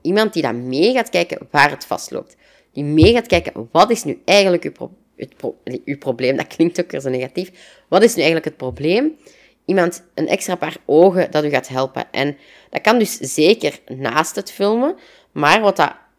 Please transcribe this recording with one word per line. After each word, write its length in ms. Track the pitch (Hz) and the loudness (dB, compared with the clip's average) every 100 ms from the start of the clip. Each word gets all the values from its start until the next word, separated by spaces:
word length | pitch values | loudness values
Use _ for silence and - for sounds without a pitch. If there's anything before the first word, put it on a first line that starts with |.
iemand 320 | 160 202 214 | -2 0 0
die 80 | 170 | -2
dan 260 | 139 120 127 | -4 -4 -6
mee 260 | 135 202 | 0 2
gaat 160 | 254 - | 0 -2
kijken 380 | 180 170 - - | -2 -2 -8 -2
waar 180 | 147 147 | 2 2
het 160 | 143 - | 0 -8
vastloopt. 500 | - - - - _ _ _ _ | -8 -6 -12 -12 _ _ _ _
Die 100 | - | -10
mee 300 | 147 156 185 | -2 6 6
gaat 140 | 240 226 | 6 2
kijken, 420 | 170 - - 117 | -2 -2 -12 -2
wat 200 | 165 220 | 2 4
is 120 | 226 | 2
nu 180 | 147 - - | -2 -6 2
eigenlijk 380 | 202 196 175 | 4 4 0
uw 80 | 147 | -2
pro-, 240 | - - - _ - | -10 -16 -18 _ -18
het 220 | - _ | -18 _
pro-, 200 | - - - 123 - | -12 -10 -12 -12 -10
uw 120 | 143 | -10
probleem? 400 | 139 120 127 135 | -6 -2 0 -2
Dat 100 | - | -4
klinkt 320 | - 170 170 | 0 0 0
ook 120 | 175 | -6
weer 100 | 143 | -6
zo 80 | 135 | -6
negatief. 420 | 127 127 - 185 _ - _ - | -6 -6 -8 -10 _ -20 _ -2
Wat 160 | 180 | 2
is 80 | 226 | 4
nu 40 | 196 | 2
eigenlijk 300 | 156 165 156 | 0 0 -4
het 120 | - | -8
probleem? 600 | 127 123 151 208 302 311 _ _ _ _ - | -10 -6 -2 0 -2 -6 _ _ _ _ -4
Iemand, 380 | 190 175 - _ | 0 0 -4 _
een 140 | - 156 | -8 -2
extra 280 | 202 - 175 | -2 -4 -6
paar 220 | 151 - - | -8 -10 0
ogen 460 | 151 185 180 165 | 4 4 4 -2
dat 120 | 151 | -2
u 60 | 147 | -2
gaat 180 | 135 - | -4 -4
helpen. 380 | 131 135 127 - | -6 -4 -6 -8
En 260 | - 143 143 _ - _ | -4 -4 -6 _ -20 _
dat 120 | - | -2
kan 180 | 214 240 | 2 2
dus 180 | 208 - | 2 -4
zeker 640 | 135 - 156 226 151 - - 131 | -8 2 4 4 0 -6 -16 -8
naast 380 | 131 143 170 - | -2 -2 -2 -6
het 160 | 196 | -10
filmen, 440 | - 202 226 277 381 _ _ _ | -4 -2 0 -2 -4 _ _ _
maar 300 | - 147 202 | -2 2 4
wat 140 | 208 190 | 2 2
dat 200 | 151 - _ | 0 -2 _